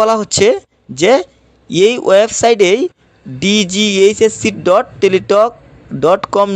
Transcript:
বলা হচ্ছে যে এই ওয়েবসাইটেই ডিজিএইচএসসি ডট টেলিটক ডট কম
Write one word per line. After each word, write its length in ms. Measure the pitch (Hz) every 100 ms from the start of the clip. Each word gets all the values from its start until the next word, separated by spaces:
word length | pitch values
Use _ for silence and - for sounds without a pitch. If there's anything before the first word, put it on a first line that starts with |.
বলা 140 | 220 226
হচ্ছে 260 | 202 - 202 381 - _ - 127
যে 120 | 180 269 - _ _ _ _
এই 240 | 156 202 247 -
ওয়েবসাইটেই 760 | 190 220 - 233 226 180 220 359 - _ _ -
ডিজিএইচএসসি 1200 | 127 190 214 180 190 214 190 196 214 226 - 226 202 170
ডট 180 | 190 247 -
টেলিটক 480 | 196 190 - 202 233 - _ - - 139
ডট 180 | 147 196 - 196
কম 140 | 202